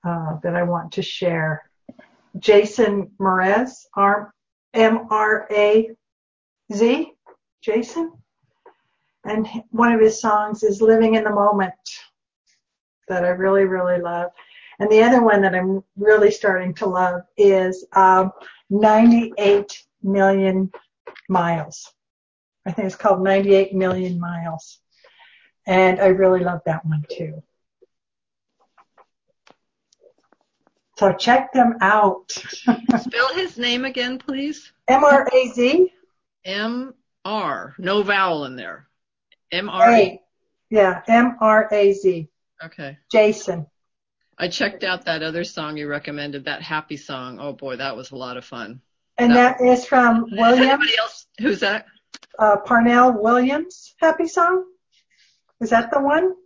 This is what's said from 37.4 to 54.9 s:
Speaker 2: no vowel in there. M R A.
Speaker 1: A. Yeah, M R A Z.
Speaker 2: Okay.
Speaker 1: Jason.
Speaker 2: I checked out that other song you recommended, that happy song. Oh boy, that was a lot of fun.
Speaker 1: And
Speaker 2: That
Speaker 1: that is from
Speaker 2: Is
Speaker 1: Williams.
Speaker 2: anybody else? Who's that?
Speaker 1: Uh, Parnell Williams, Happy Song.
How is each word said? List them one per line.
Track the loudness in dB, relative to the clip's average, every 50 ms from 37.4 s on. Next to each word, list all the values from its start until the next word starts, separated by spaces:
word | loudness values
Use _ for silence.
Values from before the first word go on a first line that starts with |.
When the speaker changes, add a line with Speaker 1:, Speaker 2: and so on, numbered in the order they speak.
| -6 -6 -6 -8 -10 -14 -16 -10
Speaker 2:
no | -6 -2 -2 -2 0
vowel | 0 0 0 0 0 -2 -4 -6
in | -10 -12
there. | -12 -14 -14 -16 -16 _ _ _ _ _ _ _ _ _ _ _ _ _ _ -8
M | -8 -8 -6
R | -2 2 4 4
A. | 6
Speaker 1:
A. | 6 4 2 0 -10 _ _ _ _ _ _ _ _ _ _
Yeah, | 2 2 4 2 2 -2 -2
M | 2 2 4 4 2 0 0
R | 2 2 4 4 2 0
A | 0 2 2 2 2
Z. | 2 0 -2 -2 -2 -8 -14 _ _ _ _ _ _ -20
Speaker 2:
Okay. | -20 _ -16 -16 -16 -16 _ _ _ 2
Speaker 1:
Jason. | 2 4 4 2 -2 -6 -10 -8 -8 -10 _ _ _ _ _ _ _ _ _ _ _ _ _ _
Speaker 2:
I | _ -8 -8
checked | -6 -4 -6 -6 -6 -8 -8
out | -8 -8 -8 -6
that | -6 -6 -6 -6
other | -8 -8 -8 -10
song | -10 -10 -12 -10 -10 -10
you | -10 -10
recommended, | -8 -10 -10 -10 -10 -12 -12 -12 -10 -12 -12 -10
that | -10 -12 -12 -10
happy | -8 -8 -8 -8 _ -16
song. | -16 -14 -14 -14 -14 -12 -14 -16 -14
Oh | -14 -14 -14
boy, | -12 -12 -12 -10
that | -10 -10 -10 -10
was | -12 -16 -18
a | -16
lot | -16 -14 -14 -14
of | -14 -16
fun. | -16 -16 -16 -16 -16 -18 -20 _ _ _ _ _ _ _
Speaker 1:
And | -2 2 4 4
Speaker 2:
That | 6 4 4 2 2
Speaker 1:
that | 2
is | 2 2 2 0
from | 0 2 2 4 4 2 0 -2
Speaker 2:
Is | -4 -4
Speaker 1:
Williams. | 0 2 4 4 4 4
Speaker 2:
anybody | 2 2 0 0 -2 -2 -2
else? | -4 -6 -8 -18 -20 _ _ -6
Who's | -4 -4 -4 -2
that? | -2 -4 -4 -6 -8 _ _ _ _ _ _ -20 _ _ _
Speaker 1:
Uh, | 0 2 2 2
Parnell | 0 0 0 0 2 2 4 4 4 4 4 2
Williams, | 2 0 0 2 2 0 0 -2 -4 -6 -8 -14 -20 -20 -20 _ _
Happy | 0 0 0 0 -4
Song. | -4 0 0 0 2 2 0 -4 -6 _ _ _ _